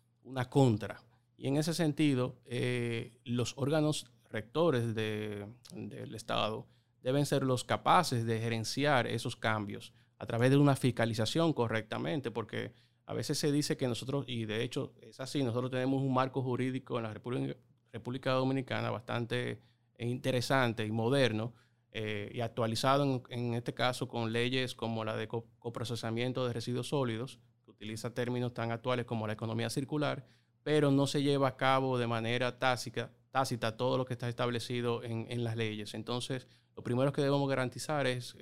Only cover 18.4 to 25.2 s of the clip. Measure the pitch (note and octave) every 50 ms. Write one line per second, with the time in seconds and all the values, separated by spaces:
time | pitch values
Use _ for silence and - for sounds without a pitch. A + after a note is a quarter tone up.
18.4 | C3 C3 C3+ C3+ B2+ - A2+ A2 A2+ A#2 A2 G#2+ - - A#2 A#2 A#2+ A#2 B2 B2
19.4 | B2 A#2+ A#2 A2+ - _ _ _ _ _ _ - A2+ A#2+ B2 B2+ - C#3+ B2+ B2+
20.4 | A#2+ - C#3+ C3+ B2+ A#2+ A2 A#2 A2 G#2+ A2 A2+ A2+ A#2 C3+ C#3 C3 A2+ G#2+ G#2+
21.4 | A2 B2 - - _ _ _ _ _ _ - A2 A2 G#2+ G#2+ G2+ G2+ - - A#2+
22.4 | A#2 A2+ - - A2+ A2+ A2+ A2 - C3+ C3+ C#3 C#3+ C#3 C3 B2+ - - C3 A#2+
23.4 | A#2+ A#2+ A#2 A#2+ A#2+ - A2+ - B2 B2+ B2+ - C3 A#2+ - A#2 A#2 A2 A2+ A#2+
24.4 | A#2+ B2+ C3 C3 C3 B2 B2 - - A#2 A#2 A2 A2 G#2+ A2 A2